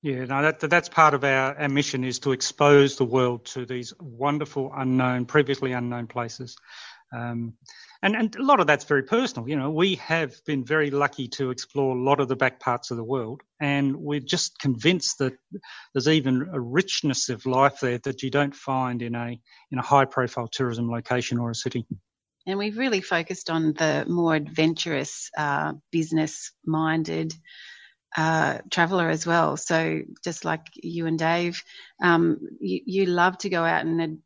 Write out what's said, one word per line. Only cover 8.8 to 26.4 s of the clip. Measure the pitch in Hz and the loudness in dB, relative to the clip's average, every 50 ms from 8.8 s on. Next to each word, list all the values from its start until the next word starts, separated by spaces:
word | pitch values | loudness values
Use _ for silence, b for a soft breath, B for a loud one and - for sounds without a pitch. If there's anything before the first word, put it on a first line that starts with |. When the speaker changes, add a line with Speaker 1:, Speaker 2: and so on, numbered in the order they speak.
| - | 2
Speaker 1:
very | - 147 135 135 | 0 0 0 2
personal. | - 226 233 262 - - 160 117 123 | 2 0 0 0 0 -4 -6 -6 -4
You | 156 | -4
know, | 143 131 143 | -2 -2 -2
we | 156 151 180 196 185 | 0 2 2 2 0
have | 143 - - 160 165 160 131 117 - _ | -2 -2 -2 -2 -2 -2 -4 -6 -12 _
been | - 151 135 123 | -4 -4 -4 -2
very | 120 151 156 151 143 | 0 0 0 0 0
lucky | 139 143 143 139 - - 131 113 | 0 0 0 0 -2 -4 -10 -8
to | - - 139 127 | -4 -4 -4 -4
explore | 127 - - _ _ 139 139 131 131 | -4 -6 -10 _ _ 0 0 0 0
a | 123 | 0
lot | 127 139 143 143 | 2 2 2 2
of | 139 120 | 2 -2
the | 135 | 0
back | 127 131 127 - _ | 0 0 0 0 _
parts | - 127 120 120 - - | -2 -2 -2 -2 -4 -8
of | 123 | -8
the | 117 113 | -8 -4
world, | 113 135 131 117 110 110 - - _ _ _ | -4 -4 -4 -4 -6 -10 -12 -16 _ _ _
and | 151 143 143 139 139 139 135 | -2 0 0 2 0 0 -2
we're | 151 165 147 147 147 | -2 -4 -4 -4 -4
just | 127 - - 170 - - _ _ | -4 -4 -4 -2 -2 -6 _ _
convinced | - 139 123 113 110 156 185 175 - - - | -2 -2 -2 2 2 2 2 2 -2 -4 -4
that | - 139 131 - _ _ _ - 196 B B B B B B _ | -2 -4 -4 -4 _ _ _ -18 -18 B B B B B B _
there's | 139 120 | 0 2
even | 151 160 160 131 135 127 127 139 180 180 | 4 4 4 4 2 0 0 0 -2 -6
a | 139 | -6
richness | 123 117 127 170 185 - - - - 151 127 - - | -6 -2 0 -2 0 0 -4 -2 -2 -2 -2 -2 -2
of | - 127 104 - | -4 -6 -6 -4
life | 131 127 131 139 139 135 - | -2 2 4 4 4 2 0
there | - 127 120 | -2 -2 -2
that | 120 - 139 131 - - | -2 -4 -8 -8 -6 -6
you | 131 | -2
don't | 127 147 143 139 139 | 0 0 0 0 -2
find | - - - 135 131 131 127 120 120 | -8 -6 -4 -2 -2 -2 -2 -4 -4
in | 120 117 117 | -6 -6 -6
a, | 120 120 120 120 117 _ b b b b b | -6 -6 -8 -8 -12 _ b b b b b
in | 135 127 | -6 -6
a | |
high-profile | 123 - 143 139 135 131 - - 127 120 - - 120 | 0 4 6 6 6 4 2 -2 -2 -2 -4 -6 -8
tourism | 113 - - 135 123 117 113 120 117 | -8 -4 -2 -2 -2 -2 -2 -2 -2
location | 117 117 113 - 127 123 120 - 123 120 | -4 -6 -4 -2 -2 -2 -2 -2 -2 -2
or | 120 117 | -2 -4
a | 113 | -4
city. | - - 127 - 123 113 _ - - _ _ _ _ _ _ _ _ _ | -4 -6 -6 -6 -6 -8 _ -12 -14 _ _ _ _ _ _ _ _ _
Speaker 2:
And | 180 190 | -6 -4
we've | 196 202 214 208 | -2 -2 -4 -2
really | 220 262 262 220 190 | -2 -2 0 0 -2
focused | 180 - 185 165 170 - 185 - - - | -2 0 -2 -2 -2 -2 -8 -8 -6 -2
on | 165 165 160 156 156 | -2 0 0 0 2
the | - 165 156 147 147 - | 2 2 2 2 0 0
more | - 175 175 170 165 160 | 0 0 2 2 4 2
adventurous, | 156 147 147 156 156 156 160 165 160 - 170 156 139 147 - - - - - - | 2 0 -2 0 2 2 2 2 0 -4 -4 -4 -4 -4 -6 -8 -14 -14 -10 -6
uh, | 156 151 147 143 143 156 156 147 147 _ _ | -4 -2 -2 0 0 -2 -4 -6 -8 _ _
business-minded, | - 170 160 160 160 160 156 156 - - | -2 -2 -2 0 0 0 0 0 -4 -12